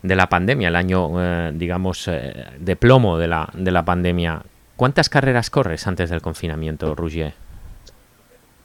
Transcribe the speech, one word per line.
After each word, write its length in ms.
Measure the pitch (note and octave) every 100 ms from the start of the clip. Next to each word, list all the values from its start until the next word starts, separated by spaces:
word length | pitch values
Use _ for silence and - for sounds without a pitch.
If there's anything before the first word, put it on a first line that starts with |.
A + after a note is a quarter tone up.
de 140 | F#2 F#2+
la 120 | F2+
pandemia, 400 | F2 F#2 C#3 F2+
el 80 | E2+
año, 360 | F2+ F#2 E2 F2+
eh, 300 | F2+ E2+ E2
digamos, 540 | D#2 F2 F2+ F#2 F2 -
eh, 380 | D#2+ B1+ - G1+ C2+
de 180 | F2 F2
plomo 420 | A#2+ C3 A2 E2
de 100 | E2+
la, 220 | E2 D#2
de 180 | - F#2
la 140 | F2+ E2+
pandemia. 560 | F2+ F2 F2 E2+ D#2+ - _ _ -
¿Cuántas 320 | B2+ D#3 D3+
carreras 420 | C#3+ C3 B2 A#2
corres 380 | D3+ G#2+ D#2+ -
antes 220 | F2 E2+
del 120 | E2+
confinamiento, 760 | D#2+ D#2+ E2+ D#2 D#2 D#2 D#2+ D2+
Roger? 380 | E2 D#2+ D#2 - - - - - - - _ _ _ _ _ _